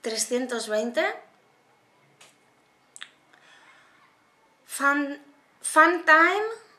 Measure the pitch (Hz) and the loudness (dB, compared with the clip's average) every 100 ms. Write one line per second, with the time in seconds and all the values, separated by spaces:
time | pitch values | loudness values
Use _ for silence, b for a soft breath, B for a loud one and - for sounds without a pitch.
0 | 233 220 - 247 254 233 214 214 233 240 | -8 -6 -4 -4 -4 -8 -4 -4 -4 -2
1 | 370 - - _ _ _ _ _ _ _ | -4 -6 -18 _ _ _ _ _ _ _
2 | _ _ - _ _ _ _ _ _ - | _ _ -20 _ _ _ _ _ _ -20
3 | - _ _ b b b b b b b | -20 _ _ b b b b b b b
4 | b _ _ _ _ _ _ - 277 285 | b _ _ _ _ _ _ -4 0 0
5 | 285 285 - _ _ _ - 311 320 349 | -4 -8 -18 _ _ _ -2 4 4 4
6 | - 311 349 392 427 453 - | 4 4 6 2 -4 -8 -18